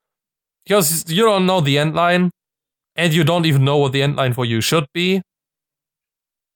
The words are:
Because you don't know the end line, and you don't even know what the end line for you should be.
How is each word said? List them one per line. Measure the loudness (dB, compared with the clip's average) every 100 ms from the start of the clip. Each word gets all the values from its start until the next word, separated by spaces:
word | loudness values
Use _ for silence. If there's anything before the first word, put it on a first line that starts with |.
| _ _ _ _ _ _
Because | -2 0 0 -4 -4
you | 0
don't | 2 2
know | 2 0
the | 0 0
end | 0
line, | 0 0 2 0 -4 _ _ _ _ _
and | -4 0
you | 2
don't | 2 0
even | 2 2
know | 2 2
what | 0
the | 0
end | -2
line | -2 -2
for | -2
you | -4 -2
should | 0 -2 -2
be. | -4 -2 -2 -4 _ _ _ _ _ _ _ _ _ _ _ _